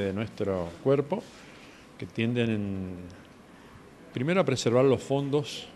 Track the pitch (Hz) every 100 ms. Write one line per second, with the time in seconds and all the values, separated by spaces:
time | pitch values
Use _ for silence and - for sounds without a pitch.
0 | 98 98 110 - 101 95 85 - 135 143
1 | 139 208 - - - - - - - -
2 | - - 113 120 117 107 101 95 92 90
3 | 90 90 - - - - - - - -
4 | - 120 143 185 151 127 123 123 135 120
5 | - 139 143 143 - - -